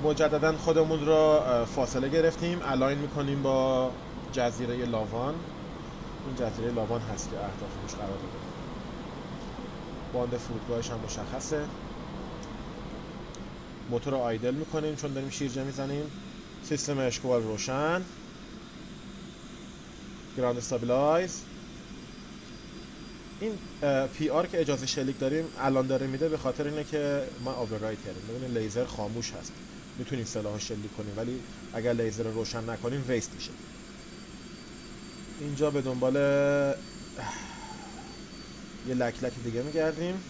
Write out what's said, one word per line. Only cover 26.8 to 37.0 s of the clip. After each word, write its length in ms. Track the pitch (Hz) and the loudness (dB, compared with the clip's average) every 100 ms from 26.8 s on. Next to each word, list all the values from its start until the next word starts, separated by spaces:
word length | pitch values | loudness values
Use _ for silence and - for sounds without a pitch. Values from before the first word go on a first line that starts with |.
که 440 | 147 151 143 143 131 - | 0 0 2 2 0 -4
ما 80 | 120 | -4
آورراید 500 | 123 113 107 110 104 | -2 -2 0 -2 -2
کردیم. 200 | 104 92 101 | -6 -8 -6
ببینید 300 | 117 127 117 | -4 0 0
لیزر 260 | 110 107 | 0 0
خاموش 480 | 123 - 104 110 117 | 0 0 -2 -2 -4
هست، 200 | 87 82 - - - - - | -6 -10 -12 -12 -14 -12 -8
می‌تونیم 260 | 123 135 | -4 -2
سلاح 340 | 107 117 104 104 | -2 -2 -2 -4
شلیک 340 | - 107 104 - | -4 -4 -6 -6
کنیم، 200 | 104 101 | -6 -4
ولی 260 | 120 127 - - - | -2 -4 -8 -12 -8
اگر 180 | 113 117 | -2 2
لیزر 300 | 117 113 104 | 4 2 2
رو 100 | 113 | -2
روشن 380 | 110 107 120 113 | 0 -2 -2 -4
نکنیم 340 | 110 117 139 127 | -2 -2 -2 2
ویست 260 | 120 - | 0 0
می‌شه. 180 | 95 - - - - - - - - - - - - - - - - - - - - | -8 -10 -10 -14 -14 -14 -14 -14 -14 -14 -14 -14 -14 -14 -14 -12 -12 -12 -12 -12 -8
اینجا 300 | 147 139 147 | -6 4 4
به 120 | 143 | 4
دنبال، 340 | 131 127 127 139 | 2 4 4 6
اه، 580 | 143 139 143 143 139 139 - - | 6 8 6 6 4 2 -4 -12